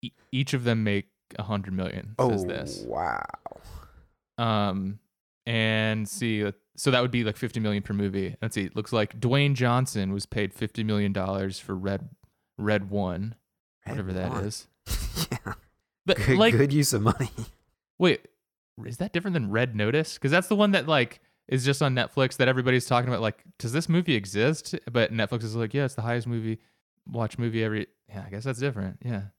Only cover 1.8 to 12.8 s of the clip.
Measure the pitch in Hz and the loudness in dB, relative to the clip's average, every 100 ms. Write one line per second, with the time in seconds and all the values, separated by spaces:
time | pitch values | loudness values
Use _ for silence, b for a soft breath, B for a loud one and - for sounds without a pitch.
1.8 | 92 - - 110 127 104 90 - 71 - | -2 -4 -10 0 2 2 0 -4 -6 -8
2.8 | 58 58 85 50 50 50 - - B B | -6 -4 -2 -4 -6 -12 -16 -18 B B
3.8 | B B B _ _ - 117 107 101 95 | B B B _ _ -2 0 2 2 0
4.8 | 95 104 _ _ _ _ - 117 110 110 | -4 -8 _ _ _ _ -4 0 2 2
5.8 | 110 110 104 - 117 107 104 98 _ - | 2 0 -4 -4 -2 0 0 -4 _ -2
6.8 | - 127 123 123 110 104 123 120 110 104 | 2 4 4 2 0 -2 -4 -2 0 0
7.8 | 98 101 101 95 95 - 113 110 95 - | -2 0 0 0 -4 -4 -4 -2 -4 -4
8.8 | 104 117 104 113 120 135 143 131 123 123 | -2 0 0 -2 0 2 2 2 2 2
9.8 | 131 110 95 101 - 120 101 - 110 - | 2 0 -2 -2 -4 -4 -4 -4 -6 -2
10.8 | 110 104 101 98 95 98 98 95 - 95 | 0 2 2 0 -2 -2 -2 -6 -6 -4
11.8 | 98 98 - - _ _ _ - 104 104 | -2 -4 -6 -16 _ _ _ -4 0 0